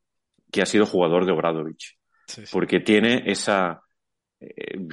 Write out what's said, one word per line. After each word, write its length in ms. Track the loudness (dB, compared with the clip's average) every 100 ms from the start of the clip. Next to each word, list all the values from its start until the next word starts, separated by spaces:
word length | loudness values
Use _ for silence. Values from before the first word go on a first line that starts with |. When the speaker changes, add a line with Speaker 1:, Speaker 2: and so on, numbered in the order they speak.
| _ _ _ _ _
Speaker 1:
que 100 | -4
ha 40 | 0
sido 200 | 2 2
jugador 400 | 2 2 2 2
de 60 |
Obradovic?". 680 | 0 0 -2 -6 -12 -18 -20 _ _ -20
Speaker 2:
Sí, 180 | -18 -6
sí. 40 |
Speaker 1:
Porque 280 | -4 0 0
tiene 440 | 4 4 4 2 0
esa, 560 | -2 0 0 0 -4 _ _ _ _ _ _
eh, 400 | -20 -14 -12 -10 -8